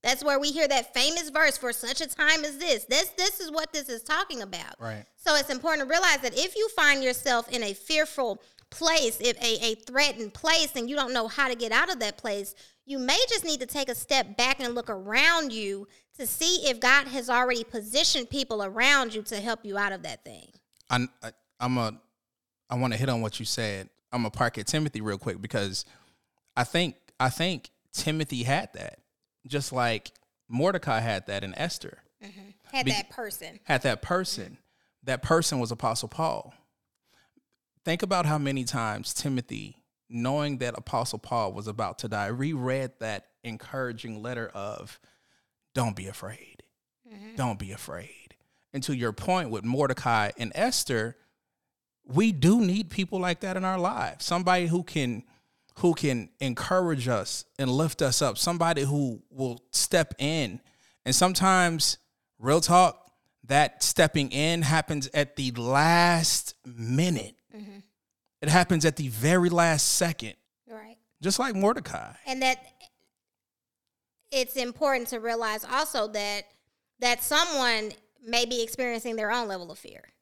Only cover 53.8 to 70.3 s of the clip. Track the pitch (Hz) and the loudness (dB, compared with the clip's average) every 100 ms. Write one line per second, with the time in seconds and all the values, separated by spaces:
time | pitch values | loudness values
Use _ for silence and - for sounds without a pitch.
53.8 | 180 240 - - - 175 180 180 175 175 | 0 0 -4 -4 -2 0 4 4 4 0
54.8 | 175 160 127 113 - _ _ _ _ - | 0 -2 0 -2 -10 _ _ _ _ 0
55.8 | 175 160 151 120 101 _ 135 120 - 185 | 2 4 2 0 -4 _ -4 -2 0 2
56.8 | 175 147 123 113 90 - - - 135 131 | 2 0 0 0 -2 -8 -10 -4 0 2
57.8 | 160 - 143 120 139 104 - 170 165 156 | 0 0 0 2 0 0 -2 2 2 2
58.8 | 139 143 135 110 _ 131 131 120 _ - | 0 0 0 -4 _ -6 -6 -6 _ -2
59.8 | - 180 151 - 139 160 120 101 _ _ | 2 2 2 -2 -2 0 -2 -6 _ _
60.8 | _ _ - 131 180 185 190 185 175 165 | _ _ 0 2 4 4 4 6 4 2
61.8 | - - _ _ _ _ 120 156 151 175 | 0 -2 _ _ _ _ 2 4 6 8
62.8 | 180 - _ _ _ _ 113 139 147 - | 8 4 _ _ _ _ 2 4 4 2
63.8 | - - 160 160 139 135 156 170 147 160 | 0 4 4 4 0 0 2 2 2 2
64.8 | 147 151 135 156 139 - 131 120 120 135 | 2 -4 -2 0 0 -2 -4 -2 2 4
65.8 | 156 170 175 170 160 - - - - 117 | 6 8 6 4 4 0 -2 -14 -18 -8
66.8 | 113 131 180 165 98 _ _ 214 208 202 | 0 2 2 0 -4 _ _ -18 -18 -20
67.8 | - _ _ _ _ _ 147 165 175 175 | -20 _ _ _ _ _ 4 4 6 4
68.8 | 156 151 139 110 135 180 175 170 170 156 | 2 0 -6 -2 2 4 4 4 4 4
69.8 | - - 170 160 110 | 2 2 0 -2 -10